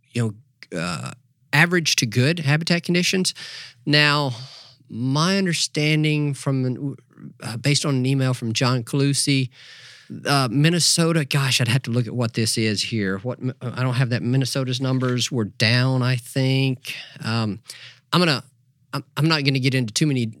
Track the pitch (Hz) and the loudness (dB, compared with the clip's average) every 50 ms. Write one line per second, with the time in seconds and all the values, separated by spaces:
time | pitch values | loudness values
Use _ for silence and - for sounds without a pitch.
0 | _ _ - 120 117 110 104 110 - _ _ _ - - 87 85 85 90 85 - | _ _ -4 -2 -2 -2 -4 -8 -16 _ _ _ -16 -10 -6 -6 -4 -4 -6 -6
1 | 62 - - - _ _ _ _ _ _ - 143 170 170 180 175 156 - - - | -8 -10 -14 -16 _ _ _ _ _ _ 4 4 4 4 2 0 0 0 0 0
2 | 131 113 101 123 123 151 175 170 147 139 147 156 165 - 175 170 - - 170 180 | -2 0 0 2 2 2 0 0 0 0 0 2 2 0 0 0 0 0 0 2
3 | 180 - - 185 180 - - - - - - - - - - _ - 147 147 147 | 2 2 0 0 0 -2 -4 -6 -10 -16 -16 -16 -18 -20 -20 _ 0 2 4 6
4 | 147 147 147 147 143 131 117 117 131 - - - - - - _ _ - - 110 | 6 6 4 4 2 0 -4 -6 -10 -16 -18 -20 -20 -20 -20 _ _ -12 -8 -4
5 | 123 131 135 147 165 180 196 196 190 180 160 - - - - 156 151 151 156 151 | -2 0 2 2 2 2 2 0 0 -2 -2 -2 -4 -4 -2 -2 0 2 2 2
6 | 151 151 151 147 147 143 135 - - 143 135 131 127 127 127 - 147 135 123 - | 2 2 0 0 0 -2 -4 -4 -4 -2 -2 0 -2 -2 -4 -4 -6 -8 -8 -10
7 | - _ _ - - - - - - 110 113 107 - 143 143 - - 151 139 127 | -16 _ _ -20 -20 -20 -16 -14 -12 -10 -8 -2 0 0 0 2 0 0 0 0
8 | 127 131 139 135 131 131 127 - 120 113 110 - 135 123 131 123 113 - - 139 | 2 2 2 2 0 0 -2 -2 -4 -4 -2 0 0 2 0 0 -2 -2 -2 0
9 | 139 143 139 - - 147 139 135 127 123 - - - - - - - - - - | 0 0 0 0 0 2 2 2 0 -2 -6 -14 -20 -20 -20 -20 -20 -20 -20 -20
10 | - - - - - - 143 139 131 107 107 143 147 165 175 170 - - - 175 | -18 -16 -14 -6 -2 0 2 2 2 2 2 4 4 4 4 4 2 2 2 2
11 | 165 165 165 165 143 - - 143 139 131 - - 123 107 120 135 - 113 113 123 | 2 2 2 0 0 0 0 0 0 0 0 0 2 2 0 0 0 0 0 0
12 | 117 - - 123 120 113 - 120 113 110 - 120 110 110 101 92 - - 117 110 | 0 -2 -2 -2 -2 -2 -2 -2 -2 0 0 0 0 0 0 -2 -4 -2 -2 -2
13 | 98 95 98 95 95 123 117 - - 131 - - 131 120 - 127 127 131 120 123 | -2 -2 -2 -4 -6 -8 -8 -6 -6 -8 -6 -8 -8 -8 -4 -2 -2 0 2 2
14 | 135 113 123 101 85 120 127 135 135 123 - 139 131 127 127 127 135 131 131 131 | 0 0 0 -2 0 0 0 0 0 0 -2 -4 -2 -2 -4 -2 -2 -2 0 0
15 | 127 127 123 123 - - - 120 107 98 - - 113 110 120 123 127 131 131 127 | 0 0 0 -2 -2 -2 -2 -2 -2 -4 -2 0 2 2 4 4 4 2 2 2
16 | 123 127 127 120 - - - 135 131 131 131 135 135 135 123 - - - - - | 0 0 0 -2 -4 -4 -2 0 2 2 2 2 2 0 -2 -4 -8 -12 -12 -12
17 | - - - - - 110 117 117 113 107 92 - - - - - - - - _ | -14 -16 -14 -10 -6 -4 -2 -2 -2 -2 -4 -6 -10 -16 -20 -20 -20 -20 -20 _
18 | _ _ - 170 180 165 139 107 - _ _ _ _ _ _ _ _ _ - 143 | _ _ 2 2 4 2 2 0 -4 _ _ _ _ _ _ _ _ _ -8 -8
19 | - _ - - 147 165 160 151 139 139 135 135 127 139 127 131 123 104 - - | -8 _ -2 0 2 2 2 2 2 2 2 2 2 2 2 2 0 0 0 0
20 | 160 151 135 127 117 113 110 - | 2 2 2 2 0 -2 -4 -10